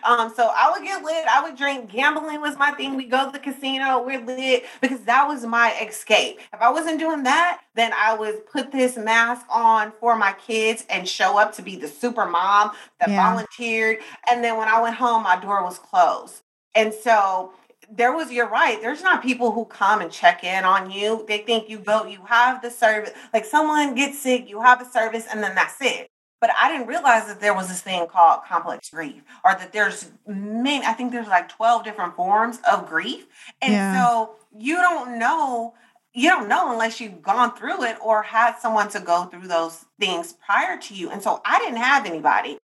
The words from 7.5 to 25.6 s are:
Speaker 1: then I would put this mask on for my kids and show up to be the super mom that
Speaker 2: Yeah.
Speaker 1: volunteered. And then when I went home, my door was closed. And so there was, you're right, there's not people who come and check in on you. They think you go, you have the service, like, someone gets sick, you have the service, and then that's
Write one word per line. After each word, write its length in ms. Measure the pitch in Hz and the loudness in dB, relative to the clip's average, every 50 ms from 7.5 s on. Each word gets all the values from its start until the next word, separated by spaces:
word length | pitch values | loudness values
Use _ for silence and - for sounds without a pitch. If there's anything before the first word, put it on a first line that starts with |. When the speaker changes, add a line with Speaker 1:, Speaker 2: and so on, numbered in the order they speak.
| - - _ _ _ | 0 -4 _ _ _
Speaker 1:
then 180 | 220 233 226 | -2 0 0
I 220 | - - 208 220 226 | 2 2 2 2 2
would 320 | 214 214 214 208 - - | 0 -2 -6 -6 -8 -12
put 260 | _ - 285 240 254 | _ -6 -6 -6 -4
this 240 | - 269 254 247 254 | 0 2 2 2 0
mask 480 | 233 214 220 226 226 233 233 247 247 - - | -2 -2 2 2 2 2 2 -2 -6 -6 -4
on 420 | - 233 226 226 226 220 214 214 220 - | -2 2 4 4 4 4 2 -2 -6 -2
for 160 | 233 240 233 | 0 2 2
my 160 | 220 202 196 196 - - | 4 2 0 0 -4 -8
kids 400 | - 220 220 220 220 226 220 - - | -4 -2 0 0 0 0 -2 -6 -6
and 200 | 208 185 180 185 | -6 -6 -6 -6
show 300 | - - 196 185 202 208 | -2 0 0 2 4 2
up 140 | 214 208 - | 2 2 0
to 80 | - | -12
be 140 | 185 202 190 | -14 -14 -12
the 120 | 147 139 147 | -12 -12 -12
super 360 | - - - 240 233 233 202 | -8 -6 -6 -4 -2 -2 -2
mom 460 | 175 175 170 185 196 202 202 208 214 - - - _ _ _ | 0 0 0 2 4 4 4 4 2 -2 -12 -20 _ _ _
that 100 | 175 196 | -2 0
Speaker 2:
Yeah. 200 | 202 196 190 - | 2 2 2 2
Speaker 1:
volunteered. 680 | - 226 214 - - - 240 233 226 220 220 220 220 220 - - - - - - | 2 0 -6 -8 -12 -8 -6 -4 -2 0 0 0 -2 -2 -6 -18 -20 -6 0 0
And 120 | 247 240 233 | 0 2 2
then 120 | 233 226 | -2 -2
when 120 | 220 220 220 | -2 0 2
I 120 | 220 226 | 2 2
went 160 | 233 233 233 | 2 0 -2
home, 260 | 233 247 240 233 226 208 | 0 0 2 2 2 4
my 140 | 190 175 190 | 2 0 0
door 220 | 196 202 202 202 - | 2 -2 -2 -2 -2
was 140 | - 185 - | -4 -8 -12
closed. 640 | - _ - 185 175 - - - - - - - _ _ _ _ _ _ _ | -14 _ 4 4 4 4 2 -2 -8 -16 -20 -20 _ _ _ _ _ _ _
And 180 | 214 220 220 214 | 2 2 2 -2
so 580 | - - 247 226 208 196 196 190 185 185 381 - _ _ _ _ _ - _ | -4 0 2 4 4 4 2 0 -2 -4 -8 -14 _ _ _ _ _ -20 _
there 220 | 220 214 233 254 | -2 0 0 2
was, 180 | 294 330 320 240 | 2 0 -6 -6
you're 180 | 247 240 240 196 | -2 -2 -2 0
right, 320 | 214 254 330 285 226 214 | 2 2 2 2 2 -2
there's 200 | 220 240 294 302 | -4 -6 -8 0
not 200 | 359 381 349 - | 2 2 2 2
people 280 | - 254 247 240 247 226 | 0 -2 -2 0 0 0
who 120 | 208 233 220 | 0 -2 -6
come 380 | - - - 202 196 214 208 | -8 -4 0 2 2 2 2
and 100 | 175 165 | 0 -6
check 320 | - - - 175 180 - - | -8 4 4 4 4 4 -6
in 200 | 180 185 190 185 | -4 -4 0 2
on 260 | 185 190 196 185 190 | 4 2 2 0 -4
you. 340 | 190 202 202 214 220 220 214 | -8 -4 -2 -2 -2 -2 -2
They 120 | - 208 208 | -4 -4 -4
think 300 | 208 233 233 220 220 220 | -2 -2 -2 -2 -2 -6
you 80 | 220 208 | -16 -10
go, 260 | 185 208 214 220 214 | -2 0 0 0 -2
you 160 | 190 202 190 - | -6 -14 -18 -4
have 340 | - 233 233 240 254 254 254 | 0 2 4 4 4 2 -2
the 100 | - 240 | -8 -12
service, 420 | 233 - 240 220 214 214 214 - - - - - | -2 0 2 2 2 0 -4 -8 -14 -16 -12 -4
like, 140 | - 226 220 | -4 -4 -2
someone 480 | - - 302 311 302 302 302 294 277 247 | 2 2 2 2 4 2 0 0 0 0
gets 240 | 240 285 277 277 - | -2 -2 -2 -4 -6
sick, 280 | - 254 254 247 - - | 0 0 0 0 -2 -8
you 120 | 202 214 | -8 2
have 180 | 233 254 247 247 | 4 4 4 4
the 60 | 247 | 2
service, 420 | - - 233 226 226 220 226 220 - | -4 -2 -2 -2 -2 -4 -6 -8 -8
and 120 | 214 214 | -6 -4
then 120 | 208 196 190 | -4 -2 0
that's 220 | 185 | 0